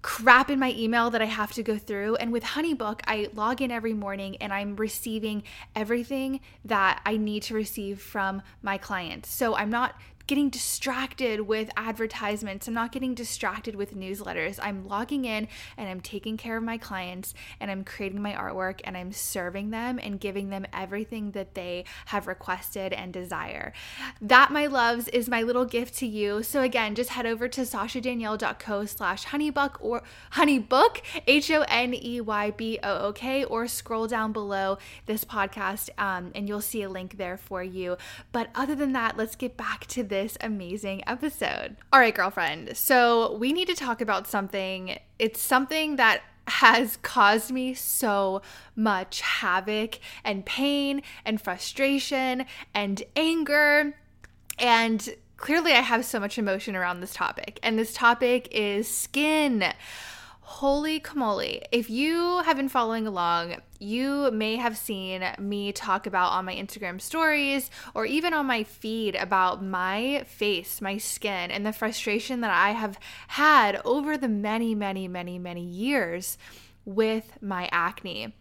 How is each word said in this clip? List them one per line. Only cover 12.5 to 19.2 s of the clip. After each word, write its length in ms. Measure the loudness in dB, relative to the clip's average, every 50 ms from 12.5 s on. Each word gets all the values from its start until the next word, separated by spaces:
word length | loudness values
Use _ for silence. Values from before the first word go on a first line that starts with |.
| -8 -10 -8
I'm 60 | -6 -2
not 180 | -2 -2 -2
getting 220 | -4 -4 -4 -4 -4
distracted 640 | -4 -6 -8 -6 -4 -4 -4 -4 -4 -8 -8 -6
with 200 | -6 -8 -6 -6
newsletters. 600 | -10 -8 -8 -8 -8 -6 -6 -4 -2 -4 -4 -4 -6
I'm 280 | -6 -6 -6 -6 -6
logging 380 | -6 -4 -4 -4 -2 -2 -2 -2
in 220 | -2 -2 -4 -4 -6 -10 -16 -18 -16 -12
and 100 | -10 -10
I'm 140 | -8 -8 -10
taking 340 | -12 -10 -10 -8 -6 -6 -8
care 220 | -6 -6 -6 -4
of 60 | -4 -4
my 160 | -4 -6 -8
clients 560 | -8 -8 -8 -8 -8 -8 -10 -10 -12 -12 -12 -14 -16 -18 -12 -10
and 100 | -6 -6
I'm 140 | -6 -6 -8
creating 400 | -10 -8 -6 -6 -6 -4 -4 -6
my 100 | -4 -4
artwork 480 | -4 -6 -4 -4 -4 -4 -4 -6 -6 -10
and 120 | -10 -10
I'm 140 | -8 -10 -10
serving 580 | -8 -6